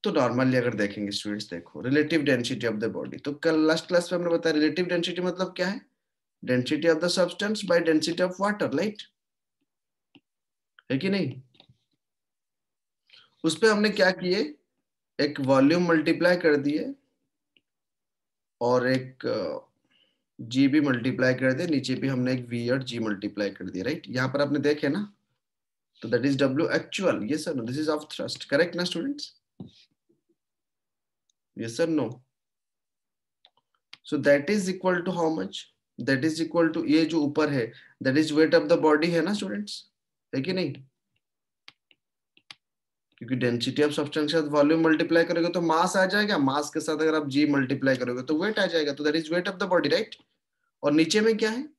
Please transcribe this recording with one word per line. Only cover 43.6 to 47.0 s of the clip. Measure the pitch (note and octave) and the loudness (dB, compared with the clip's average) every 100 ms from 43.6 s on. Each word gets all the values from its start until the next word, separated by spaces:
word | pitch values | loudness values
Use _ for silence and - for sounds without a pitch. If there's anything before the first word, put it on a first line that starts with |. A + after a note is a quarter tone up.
| A#2+ A#2+ | -2 0
of | D3 | 0
substance | D3 C#3+ D#3 D3 | 0 -4 -2 0
के | E3 | 0
साथ | D3 | 0
वॉल्यूम | D3 C#3+ E3 | 4 4 6
मल्टीप्लाई | D#3+ D#3 E3+ E3 | 4 4 4 4
करोगे | E3+ E3+ E3+ | 4 0 0
तो | F3 | 0
मास | E3+ D#3 F3+ F#3+ | 2 2 2 2
आ | F#3+ | 2
जाएगा, | G3+ G#3 F3+ | 2 2 2
मास | C3+ C#3 D3+ | 2 0 -2
के | D#3+ | -6
साथ | D3+ | -4
अगर | D3+ | 0